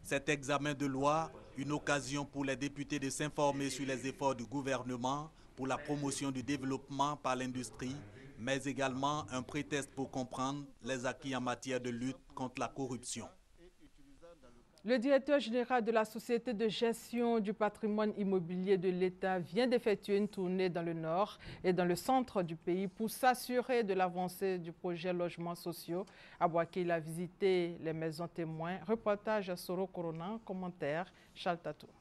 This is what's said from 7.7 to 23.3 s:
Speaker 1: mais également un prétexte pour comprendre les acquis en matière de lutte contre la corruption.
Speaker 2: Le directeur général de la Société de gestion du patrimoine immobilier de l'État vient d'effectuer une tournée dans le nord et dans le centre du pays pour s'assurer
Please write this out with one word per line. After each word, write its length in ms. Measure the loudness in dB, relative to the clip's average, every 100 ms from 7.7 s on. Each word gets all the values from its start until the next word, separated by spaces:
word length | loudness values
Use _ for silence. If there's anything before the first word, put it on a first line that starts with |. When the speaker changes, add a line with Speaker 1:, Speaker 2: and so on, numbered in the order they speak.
| -8 -6 -6 -12 -16 -18 -8
Speaker 1:
mais 240 | -2 0
également 600 | 0 0 0 2 0 0 -2
un 120 | -4
prétexte 500 | -2 -4 -2 -2 -2
pour 180 | -6 -4
comprendre 540 | -4 -4 -2 -2 -2 -8 -10
les 220 | -4 -2 -2
acquis 300 | -4 -4 -2
en 60 |
matière 400 | -2 -2 -2 -2
de 80 | -2
lutte 260 | -2 -4 -4 -12
contre 280 | -6 -6 -4
la 80 | -4
corruption. 580 | -4 -4 -6 -6 -8 -10 -14 _ -20 -20 _ -20 -20 -20 -20 -20 -20 -20 -20 -20 -8 2
Speaker 2:
Le 120 | 4
directeur 440 | 6 4 6 2
général 420 | 4 -2 2 2
de 80 | 4
la 140 | 4 2
Société 480 | -4 -2 0 0
de 160 | 0 0
gestion 720 | 2 0 0 -4 0 2 2
du 120 | 2
patrimoine 600 | 0 0 0 0 2 2 2
immobilier 600 | 2 2 2 -2 4 4
de 100 | 4
l'État 500 | 2 0 2 0 0
vient 300 | 0 2 4
d'effectuer 480 | 4 4 2 2 2
une 140 | 2
tournée 400 | 0 0 2 2
dans 120 | 2
le 120 | -2
nord 440 | -2 0 2 0 -2 -14 0 2
et 80 |
dans 100 | 4
le 140 | 4 2
centre 440 | 4 4 4 0
du 140 | 0 -2
pays 320 | 0 0 0
pour 240 | -2 -4
s'assurer 720 | 4 4